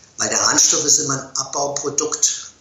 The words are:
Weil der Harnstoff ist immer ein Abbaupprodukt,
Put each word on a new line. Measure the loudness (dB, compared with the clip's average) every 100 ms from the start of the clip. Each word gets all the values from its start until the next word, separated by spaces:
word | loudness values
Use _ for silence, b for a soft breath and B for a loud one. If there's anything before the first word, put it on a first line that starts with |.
| b -6
Weil | -2
der | 0 2
Harnstoff | 4 4 4 2
ist | 2
immer | 2 -4
ein | -6 -8
Abbaupprodukt, | -6 -4 -2 -2 -4 -2 -2 0 -2 -2 -10 -16